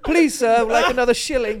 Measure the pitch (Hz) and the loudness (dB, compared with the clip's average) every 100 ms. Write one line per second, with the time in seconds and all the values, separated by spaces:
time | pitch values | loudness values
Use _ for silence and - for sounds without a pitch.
0 | - 330 311 - 233 339 220 226 - 247 | 0 2 2 0 0 2 2 0 0 0
1 | 247 240 - 285 226 214 | 0 0 0 -4 -4 -6